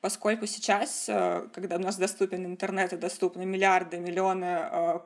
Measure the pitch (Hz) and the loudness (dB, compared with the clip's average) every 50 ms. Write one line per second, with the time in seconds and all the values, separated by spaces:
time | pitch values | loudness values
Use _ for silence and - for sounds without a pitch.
0 | - 202 - - - 214 220 226 220 214 - - - - 202 202 - - - - | -4 -4 -6 -2 0 0 0 0 -2 -6 -6 -6 2 2 4 4 4 -2 -4 -6
1 | - - 214 202 185 180 175 175 - - - - 180 185 170 175 190 185 - 185 | -4 0 0 2 2 2 2 0 -4 -6 -10 -10 -6 -4 -2 -2 0 -2 0 0
2 | 185 196 196 - 196 190 190 185 185 180 180 180 - - 190 190 190 180 185 170 | 0 -2 2 0 -2 -2 0 -4 -4 -6 -6 -4 -4 -2 0 0 0 0 0 -4
3 | - 180 - - - 180 - 175 185 190 190 190 196 196 185 185 180 170 170 175 | -4 -4 -2 0 -2 -2 0 -2 -4 -2 0 4 6 6 6 6 4 2 -6 -6
4 | 175 175 175 180 190 190 185 185 180 180 180 170 160 - - - 170 170 165 175 | -6 -2 0 2 2 2 2 0 0 -2 -2 -2 -2 -2 0 0 2 2 0 0
5 | 170 | -2